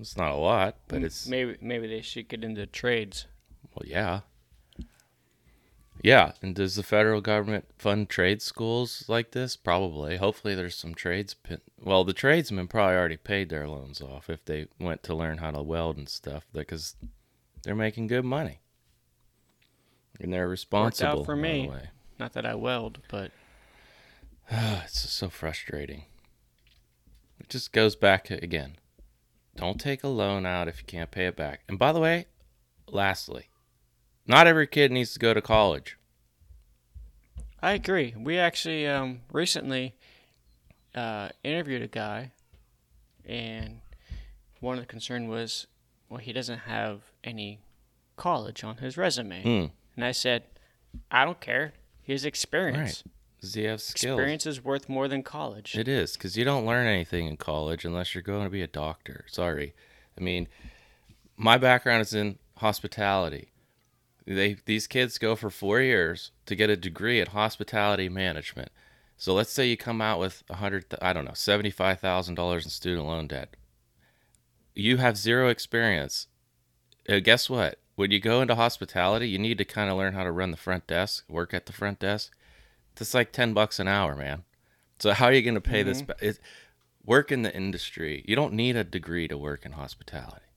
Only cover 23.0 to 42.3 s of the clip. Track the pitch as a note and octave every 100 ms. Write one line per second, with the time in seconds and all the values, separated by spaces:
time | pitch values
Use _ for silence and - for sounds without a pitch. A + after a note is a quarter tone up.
23 | - G2+ F#2+ - _ - _ - - -
24 | - - - - - A2+ A2+ G2+ D#2+ -
25 | - - F#2+ - D#2+ D#2 - D2 C#2+ D2
26 | D2+ - _ _ _ _ _ _ _ _
27 | _ - _ - - B2+ - A2+ A2 -
28 | G2+ F#2+ - F#2 E2+ D#2+ C#2 - _ _
29 | - _ _ _ _ - F2+ G#2 C#3+ C#3
30 | C#3 A#2+ G2+ G2+ F#2 F2+ E2+ - - F2
31 | E2 - F2+ E2 D2+ C#2+ - F#2+ C3+ D#3+
32 | D#3+ E3+ F3 _ _ _ _ _ - G2
33 | G2 F#2 - B1 - _ _ _ _ _
34 | _ _ - C3 E3+ D#3+ C#3+ D3+ C#3 B2+
35 | A#2+ - A#2 G#2+ - A2 G2+ D2 - -
36 | _ _ _ _ - - _ _ _ -
37 | - - _ - - - E3 G3+ A3+ F#3+
38 | B2 A2+ B2 F3 E3+ - E3 D#3 D3 C#3
39 | C3 B2 - D3+ F3 D#3+ C3+ C3 B2+ -
40 | - - _ _ _ _ _ _ _ B2
41 | A#2 G#2+ G2+ - C3+ E3 D3 B2+ A2+ A2+
42 | G#2+ G#2+ B2+